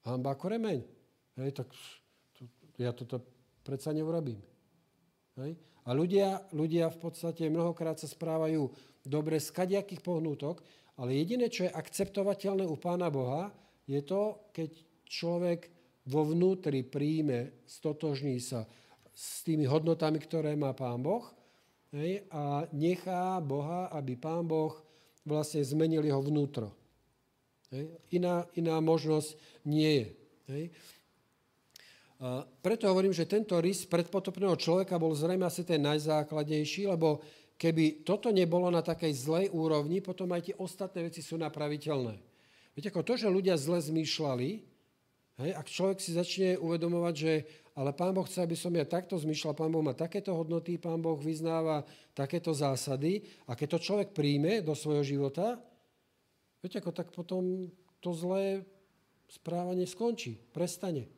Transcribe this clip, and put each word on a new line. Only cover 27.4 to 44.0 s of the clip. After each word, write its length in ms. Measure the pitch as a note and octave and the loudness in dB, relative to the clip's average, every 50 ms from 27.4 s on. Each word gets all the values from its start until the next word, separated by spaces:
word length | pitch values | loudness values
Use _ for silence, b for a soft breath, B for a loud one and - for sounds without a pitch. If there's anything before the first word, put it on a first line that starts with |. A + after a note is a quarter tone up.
| _ _ _ _ _ _ - | _ _ _ _ _ _ -10
Hej. 240 | C3 D3 D#3 E3 - - - - | -10 -10 -10 -12 -18 -12 0 0
Iná, 340 | F3 F3 F3 F3 E3+ E3+ E3+ - | 2 2 4 2 2 0 -2 -4
iná 240 | - E3 E3 D#3+ D#3+ | -2 0 2 2 4
možnosť 560 | D#3+ D#3+ E3 D#3+ C#3 D#3 D#3 D3+ D3+ D3+ - B B B B B B | 6 4 4 4 4 2 2 2 2 -2 -8 B B B B B B
nie 240 | D3 D3 D#3 D#3 D#3 | 0 2 4 6 6
je. 160 | D3+ C#3 A2+ G2+ - - - _ _ _ _ | 4 4 2 0 -8 -16 -20 _ _ _ _
Hej. 180 | - C3+ C#3+ D#3+ E3+ E3 B B B B B B B _ _ _ _ _ _ _ _ _ _ _ _ _ B B B B B B B B | -10 -8 -8 -8 -8 -10 B B B B B B B _ _ _ _ _ _ _ _ _ _ _ _ _ B B B B B B B B
A 320 | B C3 B2+ B2+ C3 D3 - - _ _ | B -6 -4 -4 -4 -6 -8 -16 _ _
preto 240 | F#3 A3 A3+ - G3+ | 0 0 2 4 4
hovorím, 240 | F#3 F#3 F#3+ G3 F#3 | 6 6 6 4 4
že 160 | D#3 E3 D#3+ | 2 0 2
tento 320 | G3+ G#3+ A3 G#3 F#3 E3+ | 2 0 2 2 2 2
rys 240 | E3 F3+ G3 F3+ - | 4 2 0 0 -4
predpotopného 720 | - - E3+ E3+ - - G3 F#3 G3 F3 - G3 G3 E3+ | 2 2 2 2 2 -2 -2 -2 -2 -4 0 2 2 4
človeka 400 | C#3+ - D#3+ E3 F#3 F#3+ - F3+ | 4 4 4 4 4 4 2 0
bol 160 | F3 D#3+ D#3+ D#3+ | 2 2 2 2
zrejme 320 | C#3+ D3+ E3 F#3 F#3 F#3 | 2 2 2 2 2 2
asi 240 | F3 F3 - F3 - | 0 0 -2 -2 2
ten 160 | E3+ D3+ C#3+ | 2 2 4
najzákladnejší, 1040 | D3 D3+ D3+ D3 D#3 D#3 D3+ D3 D3+ D#3 D#3 D3+ D3 D#3 D3+ D3+ D3 - - G3+ G3+ | 4 2 2 2 2 2 2 2 0 -2 -2 -2 0 0 0 0 -2 -2 -2 0 0
lebo 320 | F#3 E3 D#3+ D#3+ D3+ D3 B B B B B B B _ | 2 4 4 4 4 2 B B B B B B B _
keby 480 | - E3 E3 D#3+ D#3+ D#3 D#3 - - - | 2 2 4 6 4 4 4 0 -2 0
toto 240 | F#3 G#3+ - B3 G#3+ | 0 0 2 2 4
nebolo 400 | F#3+ F3+ E3 E3 F3+ F3+ F3+ F3 | 4 4 6 4 2 4 4 2
na 80 | E3+ | 2
takej 320 | D#3+ - E3 E3 E3+ D#3+ D3 | 2 0 -2 0 0 -2 -2
zlej 340 | C3 B2 D3 D#3+ E3+ F#3+ G3 G3 | -2 0 0 2 2 2 2 0
úrovni, 480 | E3 D#3+ D#3+ D#3 D3+ D3 D3+ E3+ G3 | 0 2 4 4 2 2 2 -2 -2
potom 320 | F#3+ - F3+ - F#3+ F3+ F3 | -2 -4 -6 -6 -4 -2 -2
aj 160 | F3 E3+ F#3 | -2 -2 -4
tie 60 | G3 | -6
ostatné 560 | - F#3+ F3+ - - G3+ F#3 - F#3 E3 E3+ E3 | -6 -6 -8 -6 -6 -8 -6 -4 -6 -6 -6 -6
veci 80 | F3 | -10
sú 160 | - - E3 | -10 -8 -6
napraviteľné. 800 | E3 E3 D3+ D3+ D3 D3+ D3 D3+ D3 C#3+ D#3 D3+ C#3 B2+ A2+ G#2+ G2 - b b b b b b b b b b | -4 -4 -4 -4 -4 -4 -2 -2 -4 -2 -2 -2 0 -2 -2 -6 -10 -16 b b b b b b b b b b
Viete, 160 | - C#3+ - | -8 -8 -4
ako 160 | - F3+ D#3 | -2 -2 0
to, 100 | - A#3+ B3 | 0 0 2
že 80 | A3 G#3+ | 2 2
ľudia 320 | F3+ F#3+ G3 F#3+ F3+ D#3 | 2 4 4 4 2 2
zle 160 | C3+ D3+ F3 F3 D#3 | 2 2 0 0 0
zmýšľali, 640 | C#3+ D#3+ D#3+ | 2 0 0